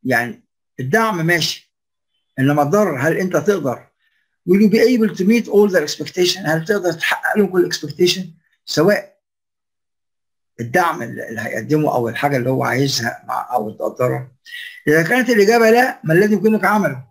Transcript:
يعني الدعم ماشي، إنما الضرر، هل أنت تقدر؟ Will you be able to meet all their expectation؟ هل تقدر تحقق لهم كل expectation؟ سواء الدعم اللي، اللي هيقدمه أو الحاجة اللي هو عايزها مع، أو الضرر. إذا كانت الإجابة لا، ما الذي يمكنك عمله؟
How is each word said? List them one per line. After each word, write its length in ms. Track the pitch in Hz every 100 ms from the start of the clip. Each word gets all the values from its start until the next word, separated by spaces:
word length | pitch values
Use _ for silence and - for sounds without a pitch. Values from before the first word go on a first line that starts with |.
يعني 420 | 127 117 117 - _ _ _ -
الدعم 460 | 131 220 226 185 160
ماشي، 500 | 170 - - _ _ _ _ _ _ _ -
إنما 220 | 135 147
الضرر، 360 | 143 202 208 139
هل 180 | 147 165
أنت 200 | 185 175
تقدر؟ 500 | 151 202 139 117 - _ _ _ _ _ -
Will 100 | 196
you 80 | 214
be 100 | 214
able 360 | 247 247 220 -
to 60 |
meet 220 | 185 233 226
all 220 | 202 208
their 140 | 180 147
expectation؟ 480 | - 151 - 180 185
هل 280 | 170 160 160
تقدر 260 | 202 180
تحقق 440 | 165 - - - 214
لهم 100 | 202
كل 220 | 185 175
expectation؟ 480 | - 147 - 180 190 170 - _ _ -
سواء 520 | - 170 208 - _ _ _ _ _ _ _ _ _ _ _ _ _ _ -
الدعم 420 | 120 180 170 156
اللي، 280 | 117 - 117
اللي 120 | 113
هيقدمه 540 | 110 113 113 151 151 123
أو 140 | 117
الحاجة 280 | 110 147 139
اللي 120 | 123
هو 140 | 131
عايزها 600 | 123 120 139 127 117 - -
مع، 260 | 131 -
أو 160 | 123 110
الضرر. 600 | - - - 127 131 127 _ - - - - -
إذا 160 | 156
كانت 260 | 165 247 247
الإجابة 400 | 220 196 233 220
لا، 320 | 233 262 -
ما 100 | -
الذي 200 | 160 208
يمكنك 320 | 208 208 220 190
عمله؟ 420 | 208 175 131 -